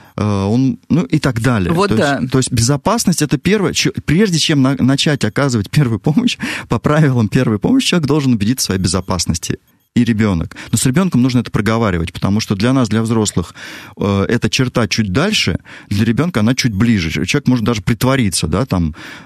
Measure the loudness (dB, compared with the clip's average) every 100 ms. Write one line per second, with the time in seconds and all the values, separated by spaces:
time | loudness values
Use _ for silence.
0 | -12 -4 -2 0 0 0 0 -2 -2 -2
1 | 0 0 0 0 0 0 0 0 0 2
2 | 0 0 0 0 0 0 0 0 0 0
3 | 0 0 0 -2 0 0 0 -2 -2 -2
4 | 0 2 2 2 2 2 2 2 2 2
5 | 0 0 -2 0 0 0 0 2 2 0
6 | 0 0 0 -2 -6 -8 -4 -2 2 2
7 | 2 2 0 0 0 0 2 2 2 0
8 | 0 0 2 2 0 -2 -2 -2 0 -2
9 | -2 -4 -4 -4 -6 -8 _ _ _ 0
10 | 2 2 2 0 -4 -10 -6 -2 0 2
11 | 2 2 2 0 -2 -2 0 0 0 0
12 | -4 -4 -2 0 0 0 2 2 2 0
13 | 0 0 0 -2 -6 -8 -18 -18 -16 -6
14 | -2 0 0 0 0 0 0 0 -2 0
15 | 0 0 0 0 -2 -2 -6 -16 -6 -2
16 | 0 0 0 0 0 0 -2 0 2 2
17 | 0 -4 -2 -2 2 0 0 -2 -2 0
18 | 2 2 0 -2 -2 -2 0 0 -2 -4
19 | -14 -20